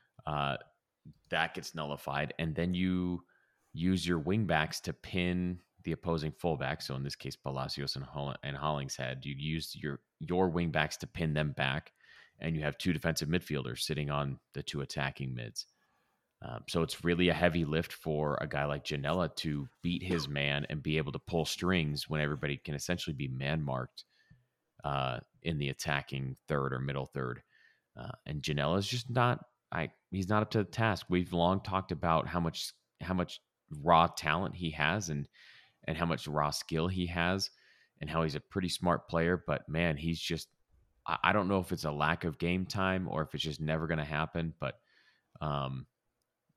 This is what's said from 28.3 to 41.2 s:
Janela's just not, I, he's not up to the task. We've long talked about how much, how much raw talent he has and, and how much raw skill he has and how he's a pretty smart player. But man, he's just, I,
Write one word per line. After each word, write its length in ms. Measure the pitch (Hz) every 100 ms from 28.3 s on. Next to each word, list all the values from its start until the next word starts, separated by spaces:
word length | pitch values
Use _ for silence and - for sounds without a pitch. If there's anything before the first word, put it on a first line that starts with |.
| 73
Janela's 460 | 76 71 71 92 101
just 220 | 123 117
not, 360 | 123 123 - - _ _
I, 200 | 80 80 - _
he's 180 | 95 92
not 120 | 107
up 80 | 107
to 80 | 110
the 40 | 98
task. 400 | - 113 90 -
We've 240 | 90 87
long 280 | 87 85 95
talked 300 | 98 95 95
about 360 | 82 85 82 -
how 120 | 87
much, 340 | 82 - - - _ _
how 120 | 85
much 280 | 90 87 - - _ _ 76
raw 260 | 76 82 82
talent 480 | - 76 82 78 87
he 160 | 85
has 380 | 78 76 101 87
and, 180 | 71 69 - - - - _ -
and 120 | 78
how 80 | 85
much 220 | 76 -
raw 240 | 76 73
skill 360 | - - 80 87
he 200 | 92 87
has 420 | 87 87 95 95 - - - _ _
and 80 | 76
how 140 | 80
he's 120 | 80 71
a 40 |
pretty 300 | - 98 90
smart 380 | - 90 80 -
player. 340 | 85 85 90 -
But 200 | 71 -
man, 300 | 78 85 73
he's 220 | 82 82
just, 300 | - 82 - _ _ _ _ _ -
I, 100 | 80